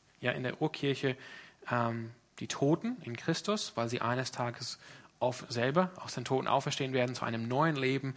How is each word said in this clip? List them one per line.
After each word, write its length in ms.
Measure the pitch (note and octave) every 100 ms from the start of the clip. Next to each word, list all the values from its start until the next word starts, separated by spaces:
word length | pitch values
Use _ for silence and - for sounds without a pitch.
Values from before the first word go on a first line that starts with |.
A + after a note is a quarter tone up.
| _ -
ja, 140 | B2
in 100 | C3
der 180 | B2+ -
Urkirche, 540 | F3+ - C#3 B2+ C3+ B2+ - - - - -
ähm, 400 | A#2+ A#2 A#2 A2+ - _ -
die 100 | A2+
Toten 480 | - C#3 E3 A3+ B3+
in 120 | - A#2
Christus, 560 | - E3 - G#3+ - -
weil 100 | A#2
sie 140 | A#2+
eines 300 | A#2 B2 B2+
Tages 460 | - A#2+ A#2 B2 - - - - -
auf, 260 | B2 - -
selber 440 | A#2+ B2 D#3+ F3+ -
aus 180 | -
den 120 | C3+ A#2
Toten 220 | C3 G#2+
auferstehen 460 | C3 C#3+ - C3
werden 220 | C3 B2 A#2+
zu 80 |
einem 240 | A#2 A2+ A2+
neuen 280 | C3 D#3+ C#3+
Leben, 400 | C3 C3 C3+